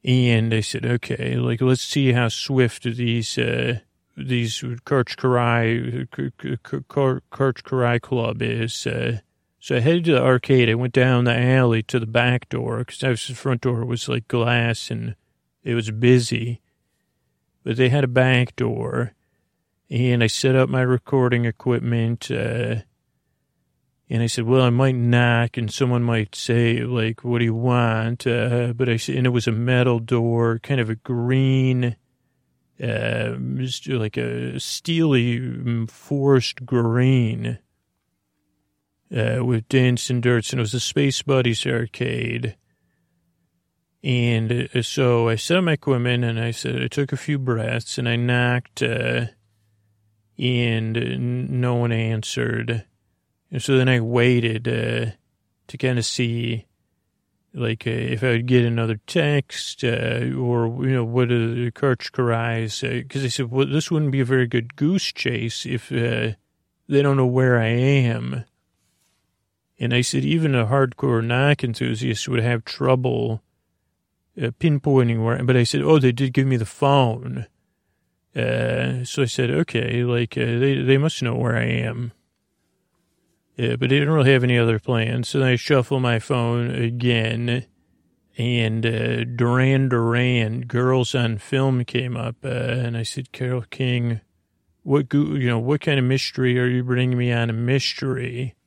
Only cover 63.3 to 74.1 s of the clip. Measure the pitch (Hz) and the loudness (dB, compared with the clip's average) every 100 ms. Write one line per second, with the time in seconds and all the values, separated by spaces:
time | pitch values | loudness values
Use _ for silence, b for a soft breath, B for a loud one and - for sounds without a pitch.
63.3 | 113 120 131 139 143 - 160 151 135 123 | -4 -2 0 0 0 0 0 0 0 2
64.3 | 131 120 120 117 - 147 190 - - 123 | 2 2 0 -4 -2 0 0 -2 -4 -4
65.3 | 117 113 - 120 123 - 123 117 117 113 | -4 -6 -8 -8 -8 -4 -4 -2 -2 -4
66.3 | 104 _ _ _ _ - 139 143 139 127 | -8 _ _ _ _ 0 2 4 2 2
67.3 | 127 127 120 113 117 131 139 120 117 123 | 4 4 4 2 2 4 4 2 -2 -6
68.3 | 131 - _ _ _ _ _ _ _ _ | -8 -10 _ _ _ _ _ _ _ _
69.3 | _ _ _ _ _ 117 123 123 139 135 | _ _ _ _ _ 0 0 0 0 0
70.3 | 165 160 127 110 135 131 - 139 117 117 | 0 2 0 2 2 0 0 0 0 0
71.3 | 123 143 143 127 110 123 110 127 110 - | 2 2 2 0 -2 -4 -2 -2 -4 -2
72.3 | 123 117 117 - - 135 127 127 120 117 | 0 0 -2 -4 -2 2 2 2 -2 -2
73.3 | 110 _ _ _ _ _ _ _ | -4 _ _ _ _ _ _ _